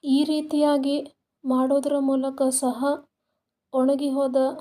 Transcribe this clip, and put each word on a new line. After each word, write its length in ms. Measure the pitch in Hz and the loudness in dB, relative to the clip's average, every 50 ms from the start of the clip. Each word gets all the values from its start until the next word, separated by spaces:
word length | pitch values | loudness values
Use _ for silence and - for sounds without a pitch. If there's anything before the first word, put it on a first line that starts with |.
| - | 0
ಈ 200 | 285 262 277 294 | 2 2 2 2
ರೀತಿಯಾಗಿ 880 | 294 311 302 302 302 - 294 294 294 294 285 262 277 277 294 277 - _ _ _ _ _ _ _ | 2 0 -2 -2 -2 0 2 2 4 2 2 0 0 -2 -2 -4 -8 _ _ _ _ _ _ _
ಮಾಡೋದರ 520 | 262 254 262 262 262 277 285 262 285 285 285 | -2 0 0 2 2 0 0 0 0 -2 0
ಮೂಲಕ 420 | 277 269 269 269 262 269 269 269 | 0 0 0 0 -2 -4 -2 0
ಸಹ 680 | 277 262 262 - 269 254 226 226 262 285 285 294 - _ _ _ _ _ _ _ _ _ _ _ _ _ - | 0 0 0 0 -2 -2 -2 -2 -2 -2 -2 -4 -6 _ _ _ _ _ _ _ _ _ _ _ _ _ -2
ಒಣಗಿ 360 | 262 254 262 277 262 285 285 | 0 2 2 2 0 0 -2
ಹೋದ 260 | 262 277 277 269 254 269 262 262 269 - | -2 -2 -2 0 2 2 0 0 -2 -6